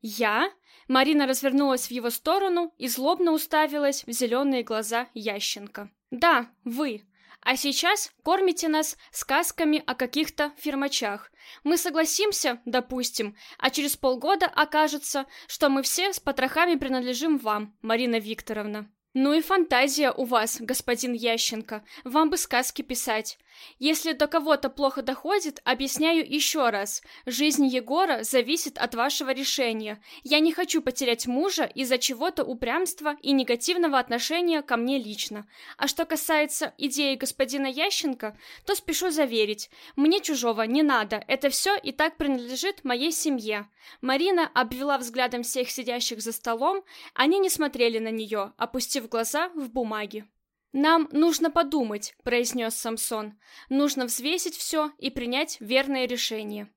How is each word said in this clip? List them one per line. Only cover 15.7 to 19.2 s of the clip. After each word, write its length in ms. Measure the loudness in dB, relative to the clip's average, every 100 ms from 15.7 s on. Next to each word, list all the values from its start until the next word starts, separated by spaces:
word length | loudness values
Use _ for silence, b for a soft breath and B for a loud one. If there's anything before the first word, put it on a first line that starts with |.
| 2
все 300 | 0 0 0
с 80 | -2
потрохами 560 | -4 -2 0 2 4 2
принадлежим 640 | 0 -2 -2 -2 2 0
вам, 400 | 0 -4 -4 _
Марина 380 | -2 0 2 0
Викторовна». 720 | -2 -10 -8 -8 -6 -8 -12 _ _
«Ну 200 | 2